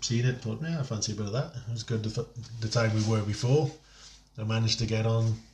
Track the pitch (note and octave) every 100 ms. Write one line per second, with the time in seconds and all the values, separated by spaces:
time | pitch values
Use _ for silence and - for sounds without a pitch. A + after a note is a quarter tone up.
0 | - A#2 B2+ B2 A2 A2 E3 E3 C3+ G#2+
1 | G#2+ G2+ G#2 A#2+ E3 A#2+ A2+ A#2 - A2
2 | G#2+ A#2 - - A2 - A2 A#2+ A2+ A2
3 | G#2+ A2 G2+ G#2 B2 D3 E3 - - -
4 | - - _ - A2 A2+ A2 - A2 A2
5 | A2+ A2+ A2+ A2 -